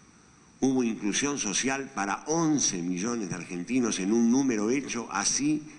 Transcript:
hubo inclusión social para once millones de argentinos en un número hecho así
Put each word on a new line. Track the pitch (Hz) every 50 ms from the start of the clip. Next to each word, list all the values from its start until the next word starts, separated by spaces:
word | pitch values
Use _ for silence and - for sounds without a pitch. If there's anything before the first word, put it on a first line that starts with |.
| - - - - - - - - - - - -
hubo | 127 131 135 127
inclusión | 123 113 107 - 95 104 92 - 135 143 143 123
social | 104 104 90 - - 131 135 139 135 - -
para | 101 98 101 98 - -
once | 147 156 170 165 156 156 135 - - 98 90
millones | 85 90 92 87 95 120 120 117 104 85
de | 90
argentinos | 90 80 78 90 87 90 95 120 131 120 110 95 98
en | 92 95
un | 110 117 117 117
número | 120 135 143 135 117 104 104 110
hecho | 127 147 127 117 107 120 113 -
así | 78 98 101 - - - 135 147 156 151 - - -